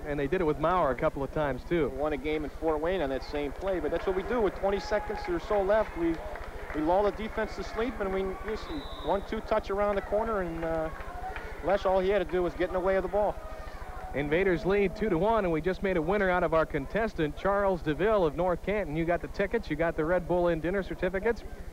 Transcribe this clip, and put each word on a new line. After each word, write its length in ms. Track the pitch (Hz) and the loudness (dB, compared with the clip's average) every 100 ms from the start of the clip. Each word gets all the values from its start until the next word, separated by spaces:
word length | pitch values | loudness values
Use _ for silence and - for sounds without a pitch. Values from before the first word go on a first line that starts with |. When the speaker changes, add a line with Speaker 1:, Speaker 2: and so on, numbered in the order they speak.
| 151 | -4
Speaker 1:
and 120 | 143 | -2
they 80 | 139 | 0
did 140 | 185 | 2
it 20 | |
with 160 | 156 143 | 2 2
Maurer 320 | 156 185 147 | 2 4 4
a 40 | 123 | 2
couple 280 | 156 143 | 0 0
of 80 | 135 | -2
times, 300 | 156 147 135 | 0 0 -2
too. 260 | - 175 131 131 | -2 0 0 0
Speaker 2:
Won 180 | 151 | -2
a 40 | 147 | -2
game 260 | 147 156 | -2 -2
in 60 | 143 | -4
Fort 300 | - 160 151 | -4 0 0
Wayne 220 | 160 185 | 0 0
on 80 | 139 | 0
that 140 | 135 | -2
same 280 | - 147 143 | -4 -4 -4
play, 280 | 139 190 180 | -4 -2 -2
but 120 | 147 | 0
that's 140 | 165 196 | 0 0
what 100 | 185 | -2
we 80 | |
do 180 | 185 247 | 0 2
with 140 | 196 - | 2 2
twenty 200 | 190 202 | 0 0
seconds 400 | - 208 202 202 185 | 0 -2 -2 -4 -4
or 100 | 175 | -4
so 220 | - 208 | 0 2
left. 360 | 190 214 208 165 | 4 4 2 0
We, 180 | 170 320 - - - - - | 0 0 -4 -8 -8 -10 -6
we 80 | 151 | -2
lull 220 | 156 185 | 2 4
the 80 | 208 | 4
defense 440 | 190 220 - 214 - | 0 -4 -4 -4 -4
to 80 | |
sleep, 300 | 190 - 240 220 | -6 -4 -2 -2
and 140 | 196 | -2
we, 80 | 190 | -2
you 360 | 190 185 196 214 | -2 -4 -6 -6
see, 240 | - 151 - - 147 | -6 -8 -8 -6 0
one-two 340 | 196 - 220 | 0 -2 -6
touch 280 | - 214 - | 0 0 0
around 260 | 196 208 202 | 0 2 0
the 60 | |
corner, 400 | - 208 226 208 | 0 0 0 0
and, 220 | 175 165 165 | -2 -2 -2
uh, 240 | 160 160 - - - - - - - | 0 -2 -6 -8 -8 -8 -8 -8 -4
Les, 220 | 175 196 196 | 0 2 4
all 140 | 190 | 4
he 100 | 185 | 4
had 100 | 202 | 2
to 120 | 170 | 2
do 120 | 180 | 0
was 100 | 175 | 0
get 140 | - 175 | 0 -2
in 60 | |
the 60 | 180 | 0
way 160 | 180 190 | 2 2
of 80 | |
the 60 | 180 | 2
ball. 260 | 202 202 - - - - - - - - | 2 2 0 -6 -10 -10 -10 -10 -8 -6
Speaker 1:
Invaders 520 | 131 147 160 190 165 170 | -4 0 2 4 2 2
lead 300 | 202 196 - | 2 2 0
two 140 | 214 | 0
to 80 | 160 | 2
one, 260 | 202 226 | 4 4
and 80 | 185 | 2
we 80 | 156 | 0
just 240 | 160 185 | 0 0
made 140 | 196 180 | 0 2
a 40 | |
winner 280 | 151 208 190 | 2 2 2
out 140 | 180 | 2
of 100 | 165 | 4
our 120 | 160 151 | 4 2
contestant, 720 | 151 131 196 220 - 151 143 | 0 -2 -2 -2 0 -2 0
Charles 460 | 185 202 196 180 | 0 2 2 2
DeVille 440 | 156 143 202 214 160 | 0 0 4 4 4
of 100 | 135 | 2
North 260 | 180 170 - | 0 0 0
Canton. 300 | 208 170 151 | -2 0 0
You 80 | |
got 180 | 165 170 | 0 0
the 60 | 139 | -2
tickets, 400 | - 202 233 - | -4 0 0 0
you 60 | 151 | 0
got 220 | 165 160 | 0 0
the 80 | 156 | 2
Red 220 | 180 170 | 2 2
Bull 220 | 175 175 | 2 2
and 120 | 165 | 2
dinner 220 | 160 196 | 0 -2
certificates, 600 | 180 165 180 185 220 233 - - - | -2 -2 -2 0 0 -2 -4 -10 -10